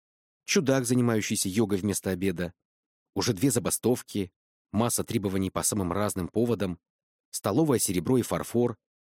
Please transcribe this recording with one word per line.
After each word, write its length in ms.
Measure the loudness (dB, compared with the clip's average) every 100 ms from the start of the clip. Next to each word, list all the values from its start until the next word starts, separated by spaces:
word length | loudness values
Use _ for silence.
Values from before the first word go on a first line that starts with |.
| _ _ _ _ -2
чудак, 400 | 0 2 2 2
занимающийся 640 | 2 2 2 0 -2 -2
йогой 280 | 0 0 0
вместо 320 | 0 -2 -2
обеда, 440 | -2 -2 -2 -6 -10 _ _ _ _ _
уже 200 | -4 -2
две 180 | 0 2
забастовки, 800 | 0 -2 -2 0 0 -2 -6 -6 _ _ _ _
масса 320 | 0 0 0
требований 460 | -2 -2 -2 -2 -2
по 120 | -2
самым 300 | -2 -2 -2
разным 380 | -2 -2 -2 -4
поводам, 500 | 0 0 0 -2 -6 _ _ _ _ _
столовое 480 | -6 0 2 4 2
серебро 380 | 2 0 2 2
и 40 |
фарфор, 560 | 2 -2 -2 0 0 -2 _ _